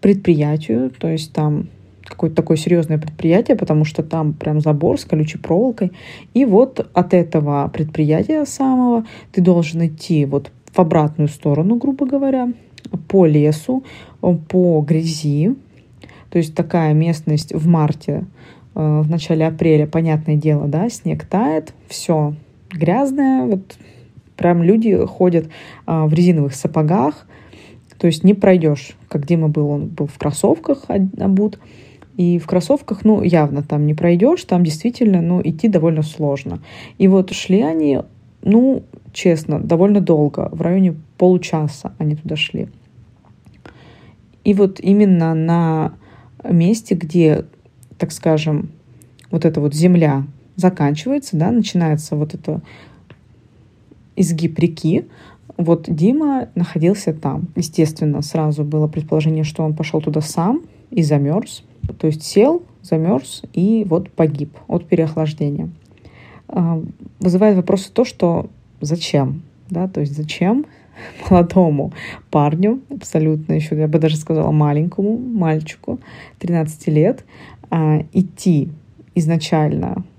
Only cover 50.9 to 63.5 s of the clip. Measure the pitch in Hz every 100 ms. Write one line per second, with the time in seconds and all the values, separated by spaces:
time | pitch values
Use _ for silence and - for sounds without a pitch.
50.9 | 151 - 285 269 156 170 240 208 180 165
51.9 | 151 156 151 151 - - 165 - - -
52.9 | - _ - _ _ _ _ _ _ _
53.9 | - _ - 165 165 165 160 165 165 160
54.9 | 180 - - - - - - 165 165 -
55.9 | 151 180 277 302 269 - - 170 160 165
56.9 | 202 - 156 147 143 175 - 165 - 156
57.9 | 156 151 143 147 165 156 147 147 151 151
58.9 | 156 156 156 156 156 156 - 156 156 156
59.9 | 156 151 156 151 - 170 285 - - _
60.9 | 214 151 147 143 170 226 - _ - -
61.9 | - 156 156 - - 240 349 - _ -
62.9 | 160 165 240 - - -